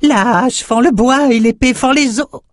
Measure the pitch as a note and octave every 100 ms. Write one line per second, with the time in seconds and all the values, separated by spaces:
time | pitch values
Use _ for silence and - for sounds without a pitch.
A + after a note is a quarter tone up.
0 | D4 B3+ G#3 G#3 B3+ B3 - A3+ B3 A3+
1 | A#3 C4 C#4+ A#3 A3+ A3+ C4 B3 B3+ C4+
2 | C#4+ A3 C#4+ - _